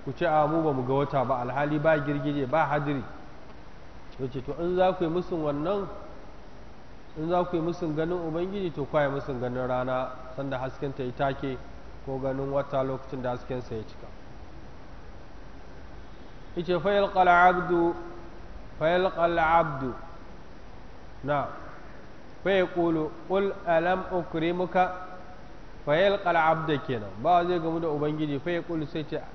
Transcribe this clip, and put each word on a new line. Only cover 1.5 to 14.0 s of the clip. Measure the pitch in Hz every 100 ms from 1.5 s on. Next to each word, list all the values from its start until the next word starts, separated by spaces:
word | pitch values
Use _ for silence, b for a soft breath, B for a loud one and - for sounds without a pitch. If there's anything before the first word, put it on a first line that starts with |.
| 127 147 151
ba | 156 156
girgije, | 143 143 143 143 131
ba | 151 151
hadiri. | 147 143 139 107 - - - - - - - - - - -
Ya | 131
ce, | 131
to, | 123 143
in | 170 180
za | 185
ku | 185
yi | 170
musun | 170 175 180
wannan, | 151 143 156 202 190 - - - - - - - - - - - - -
in | 160
za | 180 180
ku | 170
yi |
musun | 160 170 165 151
ganin | 160 180
Ubangiji, | 165 156 185 202 185
to, | 151 135
kwa | 156
yi | 143
musun | 139 135 127
ganin | 123 123 127
rana | 127 127 127 131 - - -
sanda | 139 131
haskenta | 131 - 143 131
ya | 127 123
take, | 139 135 139 127 - - - - -
ko | 135
ganin | 135 131 139
wata | 139 135 139
lokacin | 131 131 - 139
da | 123 123
haskensa | - 127 120 113
ya | 107
cika. | -